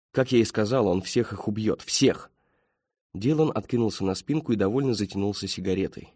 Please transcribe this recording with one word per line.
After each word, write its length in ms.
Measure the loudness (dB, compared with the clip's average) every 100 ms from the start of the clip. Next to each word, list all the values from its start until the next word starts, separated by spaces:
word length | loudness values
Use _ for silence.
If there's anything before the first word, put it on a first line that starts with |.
| _
Как 200 | -2 2
я 80 | 4
и 60 | 4
сказал, 420 | 2 0 2 2
он 140 | 0
всех 320 | 0 -2 -2
их 140 | -4 -6
убьёт, 340 | -2 -2 -2
всех!» 500 | -2 2 4 2 -8 _ _ _ _ _ _ _ _
Дилан 380 | -4 0 2 2
откинулся 520 | 0 -2 0 0 0 -2
на 80 |
спинку 400 | -2 -2 -2 0
и 40 | 0
довольно 360 | 2 2 0
затянулся 540 | -2 -2 -2 -2 -4 -6
сигаретой, 680 | -6 -2 -2 -2 -6 -20